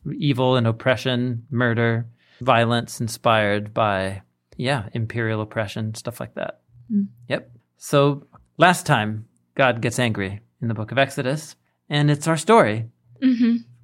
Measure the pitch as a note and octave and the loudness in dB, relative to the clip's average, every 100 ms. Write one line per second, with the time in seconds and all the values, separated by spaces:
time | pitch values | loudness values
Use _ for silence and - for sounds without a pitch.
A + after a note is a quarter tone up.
0 | D#3+ C#3 D3+ B2+ B2+ B2+ A2+ A2+ C3 A#2+ | -10 -2 0 2 2 4 2 0 2 2
1 | C3 B2 B2 A#2 - A#2+ A#2+ A#2 A#2 A#2 | 0 -2 -2 -6 -6 -2 0 2 0 0
2 | A#2 - _ - B2+ A#2 A#2 A#2 A2+ - | -4 -14 _ -6 2 4 4 0 -4 -6
3 | A2+ - B2 A2 G#2 G#2 G#2+ A#2 G#2+ G2 | -8 -2 2 2 2 0 -2 0 0 0
4 | F#2+ F#2+ - _ _ - C3 C#3 G2 - | -2 -6 -14 _ _ -6 -4 -4 -4 -6
5 | A2+ A#2 A2+ A2 G#2+ A2+ G#2 A#2 A2 A2 | -6 -4 -4 -4 -4 -6 -6 -6 -8 -8
6 | - A#2 - - - - _ - - G#3 | -10 -10 -10 -8 -10 -10 _ -18 -4 -2
7 | G3+ - - - - - _ _ - C#3+ | -2 -6 -8 -8 -8 -20 _ _ 0 2
8 | C#3+ C#3 - - _ - F3 F3 - B2+ | 2 0 -8 -20 _ 2 4 4 2 0
9 | G#2+ A2 - _ _ - C3+ A#2 A#2+ A2+ | 0 -6 -10 _ _ 2 2 2 -2 -2
10 | A#2+ G2+ G2 G#2 _ - A#2 A2 A2 A#2+ | -2 -2 -6 -8 _ -10 -6 -6 -4 0
11 | C3 - B2+ D3+ - - _ _ - D3 | 0 -2 -4 -4 -8 -20 _ _ -6 0
12 | D3 D3 D#3+ D#3+ - A3+ B2 G#2+ A2+ _ | 2 2 0 0 4 6 6 0 -6 _
13 | _ - C4 A#3 A#3 A#3 - - | _ -2 0 2 2 0 -4 -20